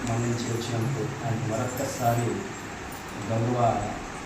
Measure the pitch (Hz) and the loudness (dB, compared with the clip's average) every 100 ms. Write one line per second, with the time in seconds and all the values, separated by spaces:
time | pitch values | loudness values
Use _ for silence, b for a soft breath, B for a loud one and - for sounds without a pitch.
0 | 117 113 120 113 120 113 117 117 110 - | 0 2 2 2 0 0 0 0 2 0
1 | 107 - 117 110 110 110 120 - - - | -2 -2 0 0 0 0 0 -2 -2 2
2 | 117 120 117 98 - - - - - - | 2 4 2 0 -4 -6 -8 -8 -8 -8
3 | - - 101 113 120 120 117 101 - - | -8 -6 -2 2 2 4 4 4 0 -4
4 | - - | -8 -10